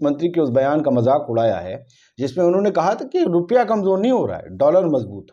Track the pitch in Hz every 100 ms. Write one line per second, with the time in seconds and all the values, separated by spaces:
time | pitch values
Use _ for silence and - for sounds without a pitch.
0 | 143 143 170 170 143 127 139 151 139 127
1 | 120 147 135 113 113 92 90 - - _
2 | _ - 135 180 175 185 202 170 175 226
3 | 277 370 330 170 175 247 214 214 190 190
4 | 233 247 117 82 - 92 143 180 175 135
5 | 101 101 -